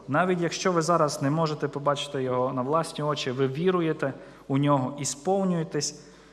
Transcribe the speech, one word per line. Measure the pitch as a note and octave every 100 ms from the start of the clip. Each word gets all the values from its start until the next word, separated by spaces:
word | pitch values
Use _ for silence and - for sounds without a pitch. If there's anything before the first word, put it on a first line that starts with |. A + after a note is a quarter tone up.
| -
Навіть | C#3+ F#3 F3+
якщо | E3+ - F#3+
ви | F3
зараз | E3 E3+ D3 D3
не | C#3
можете | D#3 D#3+ D3 C#3+
побачити | C#3+ C#3+ C#3+ - C#3
Його | C3 B2+ B2+
на | C3
власні | B2+ D#3 D#3 -
очі, | D3 C#3+ C3+
ви | B2 C3+
віруєте | C3 F#3 F3+ D#3+ D#3+ C#3 - - - -
у | C#3
Нього | C#3+ C#3 B2+ -
і | C#3
сповнюєтесь | - F#3 G3 F#3+ E3+ D#3+ D3+ - - - - -